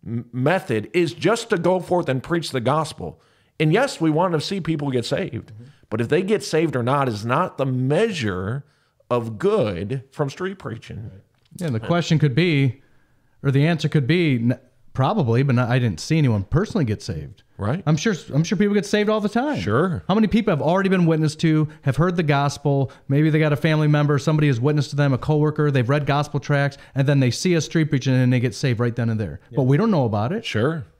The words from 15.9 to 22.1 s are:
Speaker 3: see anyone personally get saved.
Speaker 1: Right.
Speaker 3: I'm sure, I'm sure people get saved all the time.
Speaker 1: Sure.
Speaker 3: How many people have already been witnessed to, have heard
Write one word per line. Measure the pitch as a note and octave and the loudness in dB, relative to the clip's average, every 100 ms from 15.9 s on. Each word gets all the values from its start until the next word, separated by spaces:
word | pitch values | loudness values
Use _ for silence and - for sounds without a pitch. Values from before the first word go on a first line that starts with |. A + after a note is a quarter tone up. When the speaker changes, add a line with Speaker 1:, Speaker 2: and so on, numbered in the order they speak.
| D#2+ | -2
Speaker 3:
see | - D#3+ | 0 2
anyone | C#3+ A2 | 2 2
personally | F#2+ D#3+ G#3+ G#3 | 0 -2 0 0
get | B2+ G#2 | -2 -2
saved. | - E2 C#2 - _ - | -6 -8 -10 -16 _ -6
Speaker 1:
Right. | G2 E3 - | -4 -2 0
Speaker 3:
I'm | D#3 | 0
sure, | A3+ F3+ - | 0 -2 -2
I'm | C3+ | -2
sure | E3 E3 | 0 0
people | G#3 | 2
get | G#3 | 2
saved | G3+ G#3 G#3 | 0 0 2
all | G#3+ | 0
the | G3+ | 0
time. | A#3 C#4+ B3 | -2 -2 -4
Speaker 1:
Sure. | G2 A2 F#3 D3 - | 0 0 0 -2 -2
Speaker 3:
How | |
many | G3 G#3+ | 0 2
people | G#3+ G#3+ | 2 0
have | D#3 | 0
already | C3+ F#3 F#3+ | 2 2 2
been | F#3 E3 | 2 2
witnessed | D#3 D#3 D3+ | 2 0 0
to, | E3 D#3 D3+ - | 0 2 0 -4
have | - C3 | -4 0
heard | F3 | 0